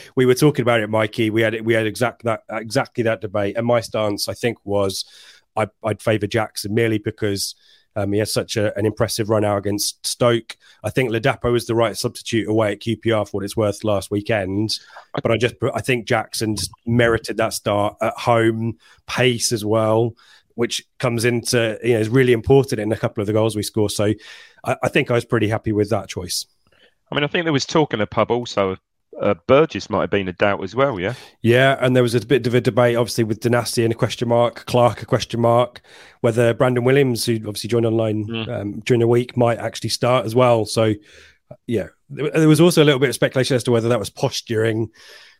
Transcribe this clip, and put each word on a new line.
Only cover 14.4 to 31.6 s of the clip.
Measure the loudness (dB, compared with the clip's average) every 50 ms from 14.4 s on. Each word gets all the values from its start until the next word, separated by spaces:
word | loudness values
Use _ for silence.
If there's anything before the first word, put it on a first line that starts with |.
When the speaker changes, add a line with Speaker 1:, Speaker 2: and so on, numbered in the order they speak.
| -2 -2 -4 -4 -4 -4 -6 -8 -10 -16 -20 -20 -20 _ _ -6
Speaker 1:
But | -2 0 0
I |
just, | 0 0 -2 -2 -2 -6 -4 -4
I | -4
think | -2 -2 -2 -2 0
Jackson | -2 -2 -2 -2 -4 -6 -6 -4 -4 -4 -4 -6 -10 -10 _ _
merited | -2 2 2 4 4 2 0 -2 -4 -4 -2
that | -2 -2 -4
start | -6 -4 -2 0 0 0 -2 -2 -4
at | -4 -4 -4
home, | -4 0 2 2 4 4 2 0 0 -4 -6 -6 -8 _ _ -20 _ _ -10
pace | -2 0 2 2 2 0 -2 -2
as | -2 -2 -2
well, | 0 0 2 2 2 2 2 2 0 -2 -8 _ _ -20 _ _ _ _
which | -4 -4 -4 -4 -8 -10 _ _ _
comes | -4 -2 -2 0 0
into, | 0 0 0 -2 0 0 0 0 0 -2 -4 0
you | 0 2
know, | 2
is | 2 2
really | 2 2 4 4 4
important | 2 4 4 4 4 4 2 -2 -4
in | -2 -2 -2
a |
couple | -2 -4 -4 -4 -4
of | -4
the | 0 0
goals | 2 2 0 0
we | -2 -6
score. | -4 -2 -2 -2 -2
So | 0 0 0 0 0 -2 -6 -16 -20 -20 -20 -20 _ _ -6
I, | -6 -4 -2
I | -2 -2
think | 0 0 0 2
I | 0
was | -2 0
pretty | 0 0 0 0 0
happy | -2 -2 -2 -2 0
with | 0 0 0
that | 0 -4 -4 -6
choice. | -10 -12 -10 -8 -8 -8 -8 -10 _ _ _ _ _ _ _ _ _ _ _ _
Speaker 2:
I | -4
mean, | -4 -4
I |
think | -2 -2 -4 -2
there | 0 -2
was | -2 -2
talk | 0 0 0 0 0 0
in | -4
the | -4
pub | -2 0 -2 0 0
also, | 0 -4 -4 -6 -2 -2 -2 -2 -2 -6 _ _ _ _ _ _ -12 -4
uh, | -2 -2 -2 -2 _ 4
Burgess | 4 4 4 2 0 -8 -8 -4
might | -2 -2 0
have | 0
been | 0 -2 -2 -4
a | -2
doubt | 0 0 0 0 -2 -6
as | -6 -2
well, | 0 0 0 0 -2
yeah? | -4 -6 -6 -8 -14 -20 _ _ 0
Speaker 1:
Yeah, | 2 4 4